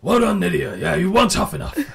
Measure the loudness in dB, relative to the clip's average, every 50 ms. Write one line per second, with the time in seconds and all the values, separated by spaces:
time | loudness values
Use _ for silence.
0 | 0 2 2 4 4 2 2 0 0 0 0 -2 -2 -4 -6 -6 -4 -2 0 0
1 | 0 2 2 2 2 2 2 0 -2 -2 -4 -8 -8 -8 -6 -6 -8 -6